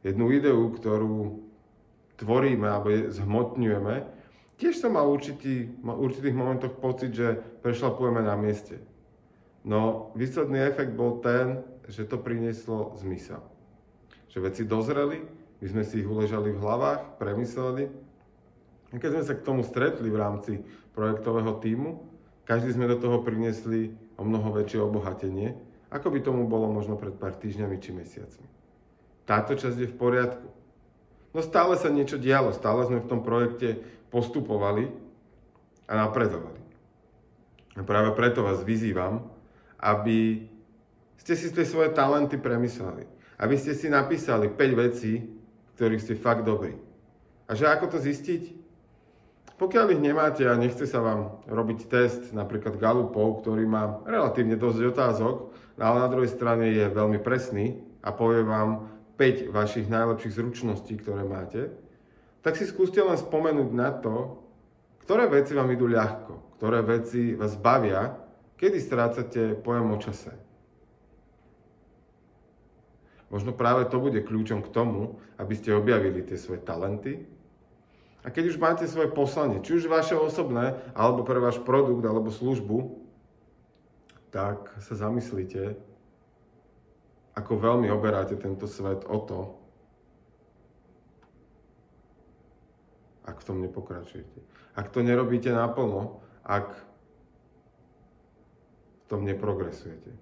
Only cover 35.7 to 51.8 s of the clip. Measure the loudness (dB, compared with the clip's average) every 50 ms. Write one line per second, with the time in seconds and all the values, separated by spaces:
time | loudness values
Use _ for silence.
35.7 | _ _ _ -2 0 0 0 2 2 2 2 2 0 -4 -8 -10 -14 -18 -20 -20
36.7 | -20 _ _ _ _ _ _ _ _ _ _ _ _ _ _ _ _ -20 _ _
37.7 | -10 -8 -2 2 4 4 4 4 4 4 4 4 4 4 2 2 0 0 0 0
38.7 | 0 0 0 0 0 0 0 -2 -2 -4 -6 -10 -18 -20 -20 _ _ _ _ _
39.7 | -12 -2 0 2 2 2 2 2 4 4 4 2 0 -2 -6 -14 -20 -20 -20 _
40.7 | _ _ _ _ _ _ _ _ _ _ -4 -2 -2 -2 -2 -2 0 0 0 2
41.7 | 4 2 2 4 4 4 4 4 4 4 2 0 -2 -2 0 0 0 2 0 -2
42.7 | -2 -6 -8 -8 -8 -10 -14 -16 -20 -20 -20 -20 -6 -2 2 2 2 2 2 -2
43.7 | -4 -2 0 2 4 4 4 2 -2 -2 2 2 2 2 2 0 4 4 4 4
44.7 | 6 4 4 2 2 0 -2 -2 -2 -2 -4 -10 -14 -18 -20 -20 _ _ _ _
45.7 | _ 0 2 2 2 0 -2 -4 -6 0 2 2 2 2 2 0 0 0 -2 -6
46.7 | -8 -12 -16 -20 -20 -20 _ _ _ _ _ _ _ _ _ -6 -2 2 4 4
47.7 | 4 4 2 0 -2 -2 -2 -2 -2 -2 -4 -4 -4 -4 -6 -10 -16 -20 -20 -20
48.7 | -20 _ _ _ _ _ _ _ _ _ _ _ _ _ _ -20 -2 -2 -2 4
49.7 | 6 6 6 6 6 6 4 4 4 4 4 4 4 4 4 4 6 4 4 2
50.7 | 0 -2 -4 -2 0 0 2 2 0 0 -2 -6 -10 -14 -10 -4 -2 0 0 0
51.7 | -2 -4